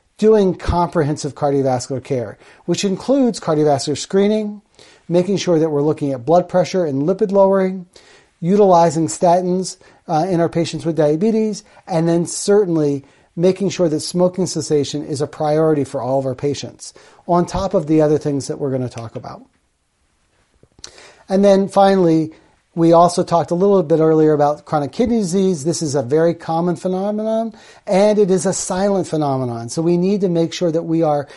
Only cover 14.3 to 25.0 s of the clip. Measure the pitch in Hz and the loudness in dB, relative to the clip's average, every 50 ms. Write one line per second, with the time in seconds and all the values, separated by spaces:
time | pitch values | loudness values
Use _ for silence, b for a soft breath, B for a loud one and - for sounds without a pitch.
14.3 | 180 190 180 - - 160 139 - 156 147 135 - - 147 151 - 156 127 147 143 | 0 -2 -4 -4 -4 -6 -4 0 0 0 0 -2 -4 -8 -8 -6 -6 -6 -6 -6
15.3 | - - 156 151 151 156 160 160 156 143 135 - - 135 117 127 131 139 131 135 | -6 -4 -2 0 2 2 2 2 2 0 -2 -4 -6 -6 -4 -2 -2 -2 -2 -2
16.3 | 127 - - 143 135 - - 117 - - - - - b b b b b b - | -6 -4 -4 -4 -4 -4 -8 -14 -16 -16 -20 -20 -20 b b b b b b 0
17.3 | 175 175 175 - - 185 196 180 - 190 151 147 160 156 151 151 151 143 - 151 | 2 2 2 0 -2 -6 -4 -2 -2 -2 0 2 2 2 4 4 2 0 0 -2
18.3 | 143 139 120 - 151 - 151 139 131 127 127 117 - 123 117 113 - 123 120 - | -4 -4 -4 -6 -8 -6 -6 -4 -4 -4 -4 -6 -8 -10 -14 -12 -14 -14 -14 -14
19.3 | 135 208 262 _ _ _ _ _ _ _ _ _ _ _ _ _ _ _ _ _ | -16 -18 -20 _ _ _ _ _ _ _ _ _ _ _ _ _ _ _ _ _
20.3 | _ _ _ _ _ _ _ _ _ _ - B B B B B B B B B | _ _ _ _ _ _ _ _ _ _ -20 B B B B B B B B B
21.3 | 190 196 196 202 196 190 196 - - 202 196 196 196 190 180 165 160 160 156 156 | 0 2 4 6 4 4 2 0 2 4 4 4 4 4 4 4 2 2 0 -2
22.3 | B B B B B B B _ - 175 165 165 165 165 175 175 175 190 175 - | B B B B B B B _ -2 0 4 6 6 6 6 4 4 0 -2 0
23.3 | 170 170 151 - 170 175 190 202 202 190 170 143 165 156 160 160 160 156 156 151 | 0 -2 0 0 -2 0 2 2 2 2 2 2 2 2 4 4 4 4 4 4
24.3 | 151 143 147 147 151 147 - - 160 151 143 131 - - | 4 2 2 0 0 -4 -6 -4 -4 -2 -2 -4 -2 -2